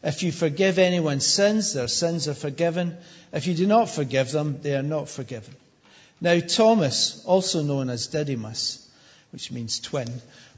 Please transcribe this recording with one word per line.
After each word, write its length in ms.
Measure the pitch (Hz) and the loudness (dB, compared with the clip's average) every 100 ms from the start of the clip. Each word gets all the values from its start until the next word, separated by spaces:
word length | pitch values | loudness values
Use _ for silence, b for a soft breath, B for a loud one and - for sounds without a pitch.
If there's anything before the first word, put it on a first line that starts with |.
If 180 | - 143 | -4 -2
you 100 | 180 | -4
forgive 460 | 147 165 143 190 180 | 0 -2 2 2 4
anyone's 480 | 180 180 156 139 - | 4 4 0 0 0
sins, 480 | - 202 220 202 | 2 4 2 0
their 140 | 139 120 | -2 -2
sins 400 | - 170 170 147 | -2 0 -2 -4
are 80 | 143 | -4
forgiven. 600 | 151 135 170 165 175 170 B B B | -6 0 0 0 -4 -4 B B B
If 140 | 151 175 | -4 -2
you 80 | 170 | 0
do 100 | 190 | 4
not 240 | 220 220 | 4 4
forgive 420 | - 135 135 127 | -2 0 0 0
them, 280 | 151 151 139 | 0 -2 -4
they 140 | 143 139 | -2 -2
are 80 | |
not 260 | 139 156 147 | -2 -4 -6
forgiven." 460 | - 127 117 104 - _ _ b b b b | -10 -10 -12 -14 -20 _ _ b b b b
Now 180 | 170 170 | 2 2
Thomas, 840 | 170 - 220 226 147 - - - - | 2 4 6 6 4 2 -2 -4 2
also 380 | 185 185 175 | 2 4 0
known 260 | 147 139 127 | 0 0 -2
as 160 | 120 - | -4 -4
Didymus, 840 | 156 151 127 110 110 - - - b b b b | -4 -2 -4 -6 -6 -6 -6 -18 b b b b
which 200 | 135 - | -16 -12
means 280 | 123 113 - | -10 -8 -8
twin, 420 | - 143 117 123 - B B | -6 -6 -6 -10 -14 B B